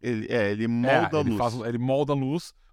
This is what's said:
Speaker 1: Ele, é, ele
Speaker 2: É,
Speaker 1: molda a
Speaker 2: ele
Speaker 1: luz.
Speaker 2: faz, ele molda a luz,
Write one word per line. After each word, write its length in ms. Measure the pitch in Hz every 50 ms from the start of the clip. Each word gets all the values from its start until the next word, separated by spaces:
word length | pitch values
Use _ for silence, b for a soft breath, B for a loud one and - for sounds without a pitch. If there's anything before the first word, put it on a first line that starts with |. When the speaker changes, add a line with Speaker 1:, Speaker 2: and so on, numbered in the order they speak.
| -
Speaker 1:
Ele, 240 | 120 120 110 107 -
é, 220 | 120 120 104 101
ele 140 | 104 104 113
Speaker 2:
É, 40 | 117
Speaker 1:
molda 480 | 117 120 123 131 135 123 110 - 156
a 40 | 151
Speaker 2:
ele 100 | 143 123
Speaker 1:
luz. 80 | 110 101
Speaker 2:
faz, 160 | 120 120 110 127
ele 180 | 110 117 120 117
molda 340 | 123 131 135 143 147 139 143
a 40 |
luz, 360 | 139 135 131 147 175 - - - _ - -